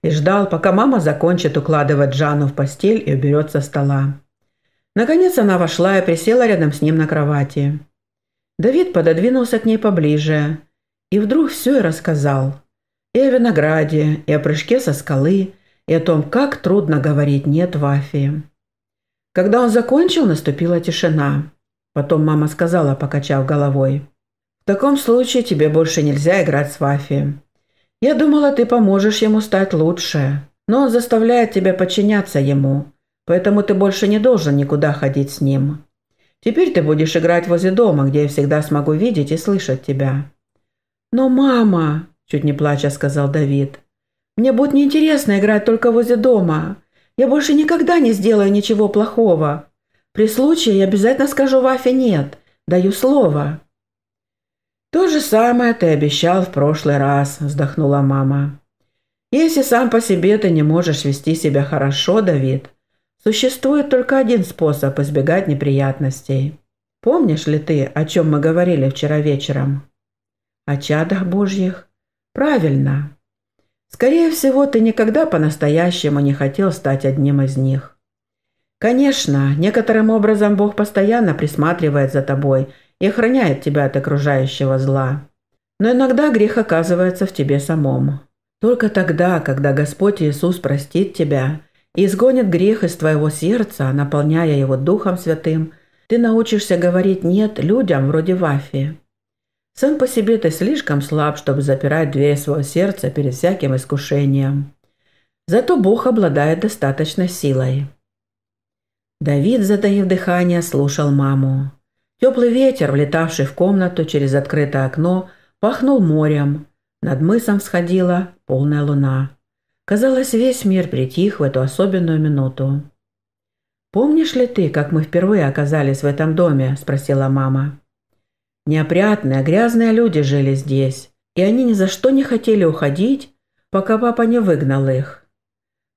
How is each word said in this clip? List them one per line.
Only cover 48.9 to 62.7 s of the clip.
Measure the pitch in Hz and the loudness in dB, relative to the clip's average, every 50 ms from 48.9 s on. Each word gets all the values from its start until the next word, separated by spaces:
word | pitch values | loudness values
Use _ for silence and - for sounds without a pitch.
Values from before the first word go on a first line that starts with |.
| 208 208 214 214 - 240 226 202 170 151 156 147 147 147 - _ _ _ _ _ _ _ _ _ - | 0 0 -2 0 0 0 2 2 2 2 0 -2 -4 -6 -10 _ _ _ _ _ _ _ _ _ -2
При | - 214 220 | 0 0 0
случае | 220 247 262 302 330 330 - 226 196 196 | 2 2 2 2 2 2 2 2 2 2
я | 190 | 2
обязательно | 190 202 196 202 240 269 262 269 277 | 2 2 2 2 2 2 2 0 -2
скажу | - - 277 269 262 262 | 0 0 0 2 4 4
Вафе | 254 262 262 262 262 254 254 | 4 2 0 0 0 0 2
«нет», | 262 262 233 185 151 139 143 - _ _ _ _ _ - | 2 2 2 0 0 -2 -4 -8 _ _ _ _ _ -6
даю | - 175 180 180 196 202 | -2 0 2 2 0 0
слово». | - - 262 285 285 233 165 147 147 143 143 156 151 - _ _ _ _ _ _ _ _ _ _ _ _ _ _ _ _ _ _ _ _ _ _ _ _ _ - | 0 0 2 4 4 4 2 2 0 -4 -4 -6 -10 -14 _ _ _ _ _ _ _ _ _ _ _ _ _ _ _ _ _ _ _ _ _ _ _ _ _ -2
«То | 330 381 339 | 0 0 2
же | 311 302 | 0 -2
самое | - - 214 220 233 240 240 240 247 233 226 | -2 0 2 2 2 4 2 2 2 0 0
ты | - 185 | 0 0
обещал | 165 156 143 147 147 139 - - 170 180 190 180 | 0 2 2 0 0 -2 0 0 0 2 0 0
в | 180 | -2
прошлый | - 139 143 147 156 151 - 151 143 139 | -2 0 0 0 0 0 -2 -2 0 0
раз», | 135 139 143 139 143 139 - - | 0 2 2 0 0 -2 -4 -6
вздохнула | 151 143 147 143 147 135 - - 147 139 143 139 139 | -6 -6 -2 -2 -4 -4 -2 -2 0 0 2 2 2
мама. | 139 139 135 135 135 139 139 139 147 143 - _ _ _ _ _ _ _ _ _ _ _ _ _ - | 2 2 0 0 0 0 0 -2 -4 -6 -12 _ _ _ _ _ _ _ _ _ _ _ _ _ -4
«Если | - 285 330 320 320 294 254 | 0 0 0 2 2 0 0
сам | - 240 233 262 233 | 2 2 2 2 2
по | 226 233 | 0 0
себе | 233 - 190 170 160 196 214 214 | 0 0 -2 0 2 2 2 2
ты | 214 185 | 2 2
не | 165 156 147 | 2 2 2
можешь | 151 156 170 175 170 143 135 - | 2 2 2 2 0 -2 -2 -2
вести | 143 139 139 - 156 160 | -4 -4 -2 -2 -4 -2
себя | 160 - 151 135 139 139 | 0 0 0 0 0 0
хорошо, | 139 156 147 135 139 135 - - - 185 220 | 0 -2 -2 -2 -2 -2 -2 0 0 2 2
Давид, | 208 185 156 139 135 131 131 135 - - | 2 2 0 0 0 -2 -2 -4 -6 -10